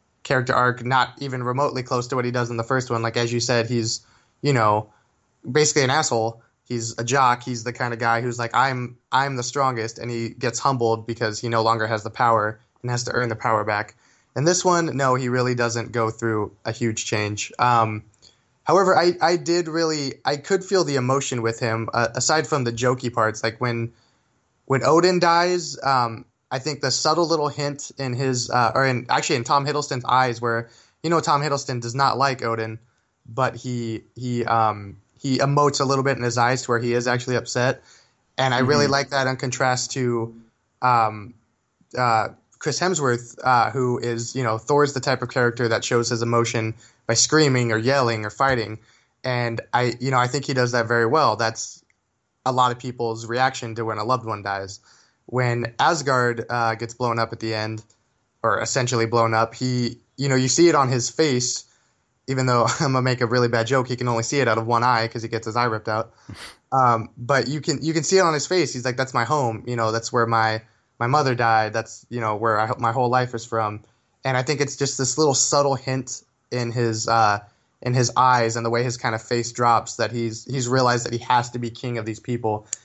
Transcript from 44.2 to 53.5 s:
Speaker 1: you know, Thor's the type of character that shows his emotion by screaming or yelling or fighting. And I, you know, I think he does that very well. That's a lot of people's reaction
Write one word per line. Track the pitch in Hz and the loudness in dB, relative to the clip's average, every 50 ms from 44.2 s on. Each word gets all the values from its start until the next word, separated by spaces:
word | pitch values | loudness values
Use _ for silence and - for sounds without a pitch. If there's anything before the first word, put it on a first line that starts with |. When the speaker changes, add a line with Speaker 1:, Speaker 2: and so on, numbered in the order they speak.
| 117 113 - | -6 -6 -4
Speaker 1:
you | 131 127 | -2 -2
know, | 113 110 110 | -2 -2 -2
Thor's | - - 147 143 147 139 - | -2 0 2 4 4 2 0
the | 127 | -2
type | - 143 131 - | -2 -2 -2 -2
of | 127 120 | -2 -4
character | - 135 123 120 117 123 123 113 | 0 0 2 2 2 0 0 0
that | 113 104 - | 0 0 0
shows | - 127 120 117 110 | 0 0 0 0 0
his | 123 113 117 | -2 -2 0
emotion | 117 120 117 117 117 - 117 110 110 110 - - - _ _ _ | 0 2 2 2 2 0 -2 -2 -4 -6 -8 -14 -20 _ _ _
by | - 117 | -2 0
screaming | 113 - - 151 156 156 139 127 123 120 117 | 0 2 2 4 4 4 4 4 2 2 2
or | 110 113 | 0 0
yelling | 113 127 139 139 127 117 117 107 107 | 2 2 2 2 2 2 0 -2 -4
or | 104 | -6
fighting. | - - 139 135 131 120 107 104 110 - _ _ _ _ _ _ _ _ - | -2 0 2 2 2 0 -2 -4 -8 -12 _ _ _ _ _ _ _ _ -6
And | 127 123 123 120 117 117 113 - - - | -4 -2 -2 -2 -2 -4 -6 -6 -2 0
I, | 123 123 120 113 120 | 0 0 0 -2 -2
you | 123 135 | -2 0
know, | 135 123 | 2 2
I | 123 123 | 2 2
think | 127 143 131 | 0 -4 -4
he | - 139 | -2 0
does | 127 123 120 | 0 0 2
that | 120 120 113 110 | 2 0 0 2
very | 120 117 117 | 2 2 2
well. | 113 139 160 143 117 107 | 2 4 4 4 2 2
That's | 107 117 113 110 - - - - - _ _ _ _ _ _ _ _ _ _ _ _ - | 2 0 -2 -2 -6 -10 -14 -14 -18 _ _ _ _ _ _ _ _ _ _ _ _ -4
a | 131 | -2
lot | 127 127 127 123 | 2 4 2 2
of | 120 123 | 2 -2
people's | 123 127 123 123 117 117 113 113 117 110 | -8 -10 -8 -4 -4 -4 -4 -6 -6 -4
reaction | 117 127 131 135 | -2 0 0 0